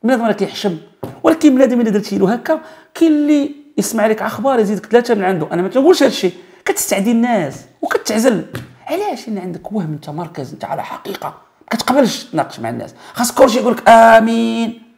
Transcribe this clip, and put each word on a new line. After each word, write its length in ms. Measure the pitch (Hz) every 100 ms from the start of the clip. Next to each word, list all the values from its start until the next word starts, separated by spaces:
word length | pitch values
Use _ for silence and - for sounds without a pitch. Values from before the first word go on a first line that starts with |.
بنادم 220 | 220 254
راه 80 | 226
كيحشم، 440 | 208 196 - 202 160 - _ - -
ولكن 320 | 330 320 302
بنادم 260 | 254 262 240
الا 100 | 220
درتي 280 | 202 202 196
له 140 | 190
هكا، 280 | 240 - 320 - - _
كاين 180 | - 330
اللي 420 | 302 294 294 285 - - -
يسمع 280 | 196 226 214
لك 160 | 214
اخبار 360 | - - 254 254
يزيدك 280 | 208 208 -
ثلاثه 280 | 233 247
من 100 | 220
عنده. 240 | 185 190 151
انا 100 | 170
ما 60 | 180
تنقولش 340 | 247 277 370
هاد 80 | 262
الشيء، 240 | - 185 - - -
كتستعدي 480 | - - - 196 196
الناس 520 | 233 240 226 147 - - _
وكتعزل. 640 | 370 - - 214 254 202 - - - - -
علاش؟ 420 | 330 415 262 -
لان 100 | 202
عندك 340 | 180 160 -
وهم، 200 | 214 160
انت 180 | 151 151
مركز، 420 | 147 165 - 135
انت 120 | -
على 200 | - 139
حقيقه، 440 | - - - 190 -
ما 400 | - _ _ -
كتقبلش 540 | 220 - 262 240 -
تناقش 360 | - 160 135 -
مع 80 | 113
الناس، 260 | 117 - - -
خاص 200 | - 240
كلشي 260 | - 262 226
يقول 140 | 226
لك: 160 | 220 -
"امين". 960 | 226 226 226 226 226 226 226 233 233 -